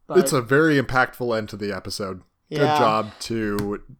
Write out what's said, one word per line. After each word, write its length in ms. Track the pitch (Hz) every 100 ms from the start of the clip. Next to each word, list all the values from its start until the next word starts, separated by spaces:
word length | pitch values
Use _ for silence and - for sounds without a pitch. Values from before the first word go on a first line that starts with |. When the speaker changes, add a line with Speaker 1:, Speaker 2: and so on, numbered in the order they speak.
| -
Speaker 1:
But 100 | 180
Speaker 2:
It's 140 | -
a 80 | 147
very 380 | 113 139 160 143
impactful 560 | 123 131 127 - 123 113
end 100 | 104
to 60 | 101
the 140 | 101
episode. 500 | 95 101 - 98 95 - _ -
Good 100 | 147
Speaker 1:
Yeah. 180 | 143 151
Speaker 2:
job 340 | 117 110 107 -
to 600 | - 113 107 104 101 101 -